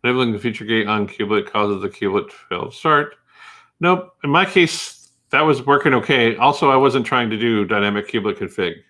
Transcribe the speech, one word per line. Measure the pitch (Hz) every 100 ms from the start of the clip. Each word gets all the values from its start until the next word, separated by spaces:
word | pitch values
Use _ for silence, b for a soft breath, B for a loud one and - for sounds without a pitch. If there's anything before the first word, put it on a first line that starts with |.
enabling | 123 127 123
the | 107
feature | 120 104 107
gate | 113 104
on | 107 101
kubelet | - 101 104 -
causes | 107 104 98
the | 98
kubelet | - 101 98 -
to | - _
fail | 87 -
to |
start. | - 160 147 143 - _ B B B B _
Nope. | 170 180 - _
In | 143
my | 151 190
case, | 190 165 - - - _ _ _
that | 139
was | 156 127 127
working | 139 151 127
okay. | - 135 117 110
Also, | 123 147 143
I | 131
wasn't | 135 127 113
trying | 127 117
to | 107
do | 120 110 95
dynamic | 104 101 104 104
kubelet | 113 104 -
config. | 92 - 87 85 _